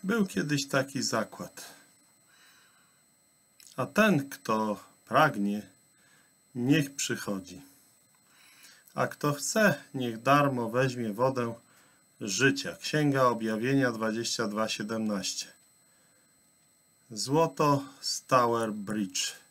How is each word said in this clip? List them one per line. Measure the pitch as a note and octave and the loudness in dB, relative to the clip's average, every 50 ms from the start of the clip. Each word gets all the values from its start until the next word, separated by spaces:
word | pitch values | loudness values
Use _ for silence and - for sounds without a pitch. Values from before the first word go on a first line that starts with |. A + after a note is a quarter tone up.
| - | 0
Był | F#3 A3+ A3+ G3 | 0 2 2 0
kiedyś | G3 - F#3+ E3 D3 D3 C#3 C#3 | 0 0 -4 -2 0 -2 -2 -2
taki | - - C#3 C3+ C#3 - B2+ A2 | -2 -2 -2 -2 -2 -4 -4 -4
zakład. | - B2 A2 G#2 - - - F#2+ - _ - - - - - - _ _ _ _ _ _ _ _ _ _ _ _ _ _ _ _ _ _ _ _ _ _ _ _ _ _ _ _ _ _ _ _ _ _ _ - - - | -2 -2 -2 -4 -4 -10 -14 -14 -14 _ -18 -18 -18 -20 -20 -20 _ _ _ _ _ _ _ _ _ _ _ _ _ _ _ _ _ _ _ _ _ _ _ _ _ _ _ _ _ _ _ _ _ _ _ -20 -14 -6
„A | - B2+ | -6 -6
ten, | - - G3+ G#3+ G#3+ F3+ C#3+ C#3 - | -2 2 4 4 6 4 2 0 -4
kto | - - _ - A2 G#2+ A2 G#2+ G#2 - - - _ _ _ | -12 -10 _ -2 0 0 0 -2 -4 -6 -8 -20 _ _ _
pragnie, | - A2 C3+ D#3 D3 - G#2+ G2+ G2+ G#2 G#2 - - _ _ _ _ _ _ _ _ _ _ _ _ _ _ _ _ _ | 2 4 4 4 4 2 0 -2 0 -2 -4 -6 -12 _ _ _ _ _ _ _ _ _ _ _ _ _ _ _ _ _
niech | B2 A#2+ C3 D3+ D#3+ D3 C3+ - | -2 2 4 4 4 2 -2 -6
przychodzi. | - - - A#2 G#2 - A2+ G2+ F#2 F2 - F2+ D#2+ - - _ _ _ _ _ _ _ _ _ _ _ _ _ _ - - _ - - - - - _ - _ | -8 -4 -4 -4 -4 -4 -6 -6 -8 -8 -12 -16 -18 -18 -20 _ _ _ _ _ _ _ _ _ _ _ _ _ _ -20 -20 _ -20 -20 -20 -20 -20 _ -10 _
A | C3+ B2+ | -4 -4
kto | A#2+ - _ - D3 C#3+ | -4 -4 _ -2 -2 -2
chce, | - - - - A3 G#3+ F#3+ D3+ - - - - | -2 -6 -2 2 4 4 4 4 2 -6 -10 -6
niech | C3+ B2 A#2+ A2+ A2+ | -4 -4 -4 -6 -2
darmo | A#2+ C3 C#3 D3 D3 C#3 B2+ B2 A#2 G#2+ | 2 4 4 6 4 2 0 -2 -4 -2
weźmie | A2 B2+ C3+ C3+ A#2+ B2 A#2 A2 G2 | 0 0 0 0 0 -2 -4 -4 0
wodę | A2 B2+ C3+ B2+ B2 A#2+ A#2 A#2 - _ _ _ _ _ _ _ _ _ _ _ _ | 2 0 2 2 0 -4 -4 -6 -10 _ _ _ _ _ _ _ _ _ _ _ _
życia”. | A#2 G#2 F#2 G2+ B2+ C#3 C#3 - - F2 E2 - | -6 -6 0 4 4 4 2 2 -6 -8 -10 -8
Księga | - - - D3+ D3+ C#3+ C3+ C3+ C3 | -8 -2 0 2 2 2 4 4 4
Objawienia | B2 A#2 A2 A2 A2 A2 A2 A#2 C3 C#3 C#3 C3 B2 | 4 4 2 -2 -2 -2 0 0 0 2 2 2 0
dwadzieścia | A2+ G#2+ A2+ A2 G#2+ A2+ A2+ - - - A#2 | 0 -2 -2 -2 -2 -2 -4 -4 -4 -4 -4
dwa | G#2+ G2+ G#2+ A2 | -4 -2 -2 -2
siedemnaście. | G#2+ - - G#2+ G#2 A2+ A2 A2 G#2+ G#2 F#2+ F#2+ - - - - - - _ _ _ _ _ _ _ _ _ _ _ _ _ _ _ _ _ _ _ _ _ _ _ _ _ _ _ _ _ _ _ | -2 -4 -6 -4 -4 -4 -4 -2 -2 -2 -2 -4 -6 -6 -8 -10 -12 -18 _ _ _ _ _ _ _ _ _ _ _ _ _ _ _ _ _ _ _ _ _ _ _ _ _ _ _ _ _ _ _
Złoto | A2+ G#2+ A2+ B2+ C#3 D#3 E3 D#3+ - - D#3 D3 C#3+ C3 - - - - | -8 -8 -2 0 2 2 2 2 2 2 4 4 4 2 0 -8 -16 -10
z | - - - - - | -8 -6 -6 -6 0
Tower | - C3+ B2+ A#2+ A#2 A#2 A2+ A2+ A2 | 2 4 4 4 4 2 2 0 -2
Bridge. | G#2 G#2+ G2+ G2+ G#2+ G#2+ G2+ F#2 - - - - - - - _ | -4 -6 -6 -4 -2 -2 -4 -2 -4 -6 -6 -6 -8 -12 -20 _